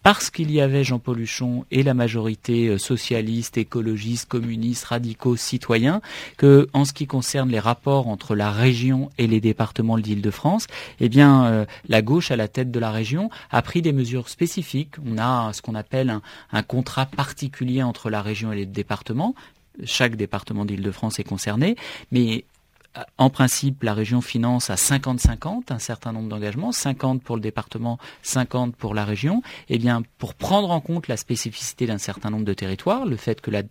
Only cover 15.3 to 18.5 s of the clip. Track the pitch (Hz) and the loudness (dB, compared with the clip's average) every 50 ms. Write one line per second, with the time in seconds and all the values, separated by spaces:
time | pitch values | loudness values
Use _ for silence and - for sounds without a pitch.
15.3 | 131 120 117 110 101 - - - 110 107 104 _ - 131 131 127 110 104 - - | 2 0 0 -2 -6 -8 -10 -8 -8 -8 -8 _ -2 0 0 0 -2 -4 -6 -12
16.3 | - - - _ - 107 107 - - 131 131 - - 135 135 139 - - 139 - | -20 -20 -14 _ -2 -2 -2 0 -2 -4 -2 -2 -2 -4 -4 -4 -2 -4 -4 -4
17.3 | - - 147 135 - - 127 127 127 135 131 123 113 - - 113 107 104 98 107 | -6 -8 -8 -8 -6 -4 -4 -2 0 0 0 -2 -4 -4 -4 -4 -4 -2 -2 -4
18.3 | 107 101 110 110 | -4 -4 -4 -4